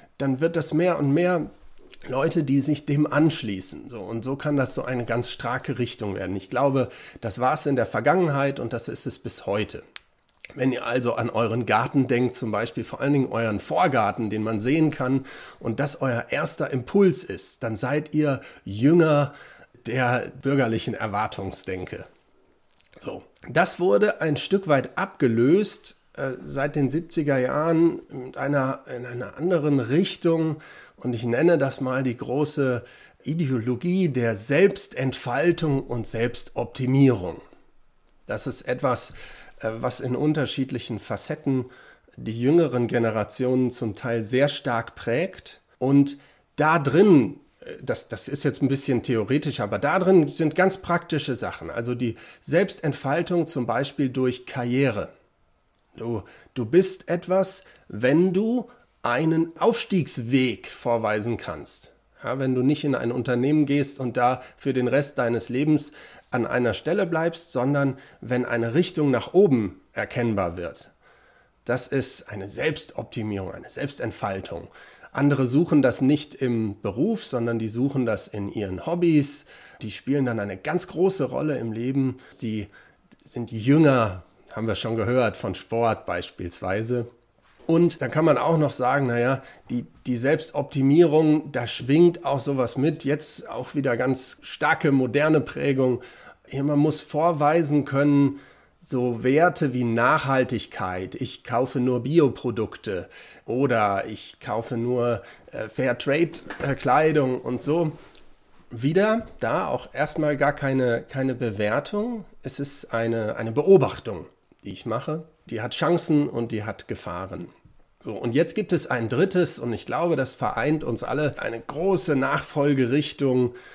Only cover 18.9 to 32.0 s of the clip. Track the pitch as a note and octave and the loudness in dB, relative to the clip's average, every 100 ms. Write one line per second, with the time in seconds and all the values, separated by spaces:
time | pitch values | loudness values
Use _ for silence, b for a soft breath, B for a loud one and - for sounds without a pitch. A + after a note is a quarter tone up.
18.9 | E3+ D#3+ D3 C#3+ B B B B - A2 | 6 6 4 2 B B B B -14 -6
19.9 | B2 B2 B2 - C3+ C3+ C#3 A#2+ A2+ - | -2 0 0 -4 -6 0 2 2 0 -4
20.9 | G#2+ G#2+ G2+ G#2+ - F#2+ - - F#2 F#2 | -4 -4 -2 -4 -6 -8 -8 -8 -8 -8
21.9 | F2+ - _ _ _ _ _ _ - _ | -12 -14 _ _ _ _ _ _ -20 _
22.9 | - - F#2 - _ - C3+ F#3 - F3+ | -16 -14 -14 -16 _ -2 0 0 0 2
23.9 | G3+ G#3 - D#3 C#3+ - F#3+ F3 C#3 B2+ | 4 4 2 -2 -2 0 -2 2 0 0
24.9 | - F#3+ - C3 A2+ B2 F#3 G#3 - - | -6 -8 0 2 4 4 4 2 -4 -12
25.9 | - _ - C3+ B2+ D3 C#3 D3 D3 C3+ | -20 _ -10 -8 -8 -10 -4 -2 0 0
26.9 | D3 E3+ - C#3+ C3+ B2+ C3+ E3 D#3+ E3 | 0 -4 -2 0 2 2 0 2 4 4
27.9 | - - C#3 B2+ C#3+ C#3 C#3+ C3 B2+ - | 2 -6 -12 -10 -6 0 0 0 -4 -8
28.9 | B2+ B2 A#2+ G#2+ - E3+ E3+ D3 C#3 A2+ | -10 -8 -10 -10 -4 0 0 2 2 2
29.9 | D3+ - - E3+ E3 D#3+ D3+ B B B | 2 0 0 0 2 0 -4 B B B
30.9 | _ B2+ A#2 A#2 A#2+ E3 E3 C#3 - C3 | _ -6 -4 -2 2 4 4 2 -2 -4
31.9 | B2+ | -2